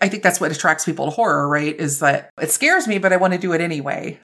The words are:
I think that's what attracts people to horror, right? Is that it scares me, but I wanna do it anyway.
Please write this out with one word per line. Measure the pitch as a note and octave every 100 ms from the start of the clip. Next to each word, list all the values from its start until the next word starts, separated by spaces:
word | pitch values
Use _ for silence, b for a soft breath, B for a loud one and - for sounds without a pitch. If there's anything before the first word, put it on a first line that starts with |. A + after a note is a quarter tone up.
I | G3
think | A3
that's | F#3 F3
what | B3+
attracts | D3 E3+ D#3
people | - D3+ C#3+
to |
horror, | D3+ A3+ D3 C#3+
right? | D3 D3+ D3+
Is | D3 C#3+
that | D3 C#3+ - -
it | D#3+
scares | - D4 F#4 A3
me, | G3+
but | F#3+
I | F3+
wanna | F#3+ F3+
do | F3+
it | E3
anyway. | E3+ D3+ C#3 - - -